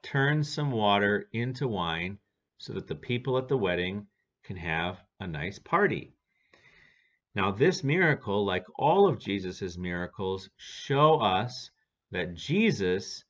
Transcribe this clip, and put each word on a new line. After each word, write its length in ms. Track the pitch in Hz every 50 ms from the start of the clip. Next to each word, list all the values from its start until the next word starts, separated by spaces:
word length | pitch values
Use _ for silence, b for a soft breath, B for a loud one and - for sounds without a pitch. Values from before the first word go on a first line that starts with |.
turns 500 | - - - 139 139 143 151 151 147 147
some 180 | - 156 147 143
water 580 | 123 110 107 101 101 101 101 101 104 98 - _
into 360 | - 113 120 127 123 123 147 127
wine 500 | 107 92 85 82 80 82 85 92 101 101 _ _ _ _ _ _ _ _
so 140 | - -
that 140 | 101 98 -
the 80 | - 80
people 420 | 73 - - 123 120 127 139 127
at 120 | 131 127 131
the 80 | 139
wedding 500 | 127 101 90 87 87 87 92 98 104 104 _ _ _ _ _ _ _ _
can 120 | - 101
have 420 | 87 82 82 80 82 85 90 98 - _ _ _ _
a 60 | 98
nice 320 | 90 78 71 78 92 - -
party. 560 | _ - 160 185 208 175 107 73 - - _ _ _ b b b b b b b b b b b b b b b b b b b b _ _
Now, 160 | 104 98 98
this 340 | 98 104 135 185 185 190 -
miracle, 640 | 135 156 185 185 156 131 - - 104 98 104 101
like 180 | 98 92 92 - - -
all 300 | - 131 147 170 196 202
of 120 | 185 127 101
Jesus's 580 | - 101 98 98 92 92 90 - 98 90 85
miracles, 720 | 87 90 90 87 87 87 87 _ - 98 95 95 95 - - _
show 640 | _ - - - - - - 139 139 151 156 156 147
us 500 | 113 98 92 92 113 123 - - - - _ _ _ _ _ _ _ _
that 240 | - 90 87 85 85
Jesus 920 | 78 - - 156 202 226 214 143 104 98 90 90 98 98 - - - _